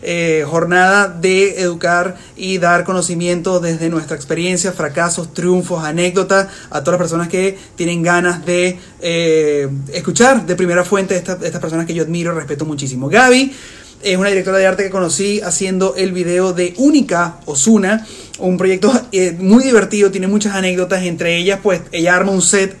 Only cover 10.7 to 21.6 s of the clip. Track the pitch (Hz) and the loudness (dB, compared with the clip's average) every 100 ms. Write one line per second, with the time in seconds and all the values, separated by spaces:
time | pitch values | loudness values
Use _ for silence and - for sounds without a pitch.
10.7 | 175 180 202 185 180 180 175 170 160 165 | 0 2 0 0 -2 -4 -6 -6 -6 -6
11.7 | 165 165 170 156 170 170 165 143 143 156 | -4 -4 -4 -4 -2 -4 -4 -6 -6 -6
12.7 | 147 135 123 135 185 254 247 269 - - | -6 -6 -6 0 4 4 4 0 -4 -20
13.7 | - - - 202 185 196 196 180 190 190 | -20 -20 -10 -4 0 0 0 0 2 2
14.7 | 185 196 190 175 165 196 208 196 170 190 | 0 -2 -2 -2 -2 -2 -2 -4 -4 -2
15.7 | 185 190 185 190 180 170 175 190 175 175 | 0 0 0 -2 -2 -2 0 0 0 -4
16.7 | 175 277 302 226 175 175 - - 143 - | 2 4 4 2 0 -2 -4 -8 -2 4
17.7 | 220 190 220 - - - - 185 180 185 | 4 4 0 -4 -18 -18 -6 -2 0 0
18.7 | 185 208 247 - 190 185 170 185 226 262 | 2 2 2 0 0 0 0 4 6 6
19.7 | 233 196 208 202 190 185 208 208 190 185 | 4 2 2 2 2 -2 0 0 -2 -2
20.7 | 180 180 185 180 160 170 170 180 196 | 0 -2 -2 -2 -4 -2 0 0 0